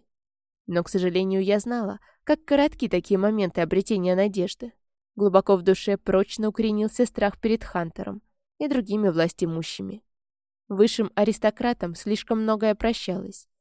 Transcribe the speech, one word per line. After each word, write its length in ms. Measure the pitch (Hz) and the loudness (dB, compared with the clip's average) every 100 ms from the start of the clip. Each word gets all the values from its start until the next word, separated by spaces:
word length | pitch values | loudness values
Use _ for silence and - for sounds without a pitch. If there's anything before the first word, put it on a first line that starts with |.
| _ _ _ _ _ _ - | _ _ _ _ _ _ -4
Но, 160 | 170 | -4
к 80 | 170 | -2
сожалению, 540 | 190 180 180 190 190 | 0 0 0 0 0
я 160 | 190 208 | 2 0
знала — 400 | 233 240 202 202 _ _ | 0 -4 -6 -8 _ _
как 200 | - 302 | -2 -2
коротки 440 | - 285 294 - 220 | 2 2 2 0 -2
такие 300 | 180 - 196 | -2 0 2
моменты 420 | 202 220 185 180 | 2 2 0 0
обретения 540 | 165 185 196 208 180 185 | 0 0 0 0 2 2
надежды. 580 | 202 196 175 - 240 - _ _ _ - | 2 0 -4 -6 -14 -18 _ _ _ -2
Глубоко 420 | 202 185 - 190 | 4 4 6 4
в 40 | |
душе 340 | 175 190 - 196 | 4 2 0 -4
прочно 520 | - 190 208 - 214 | 0 2 0 -2 -4
укоренился 580 | 208 220 208 214 - 247 | 0 0 0 -2 0 0
страх 340 | - 202 - | 0 -2 0
перед 240 | 220 220 | 0 -2
Хантером 600 | - 180 165 - 208 196 - _ _ - | -2 -6 -6 -8 -10 -12 -16 _ _ -6
и 80 | 294 | -2
другими 420 | 269 196 208 202 | -2 -2 0 2
властимущими. 920 | 165 165 - 165 160 160 - 190 208 _ _ _ _ _ _ - | 2 0 0 -4 -4 -8 -10 -12 -14 _ _ _ _ _ _ -6
Высшим 440 | 196 220 - 202 - | 2 2 2 -2 0
аристократам 800 | 208 208 214 - 240 240 175 170 | 0 2 -2 0 -2 -4 -6 -8
слишком 460 | 208 220 - 220 | -4 -4 -2 -2
многое 340 | 220 220 220 214 | -2 0 0 0
прощалось, 720 | 226 233 - 185 196 - - _ | -2 -2 -6 -8 -10 -16 -20 _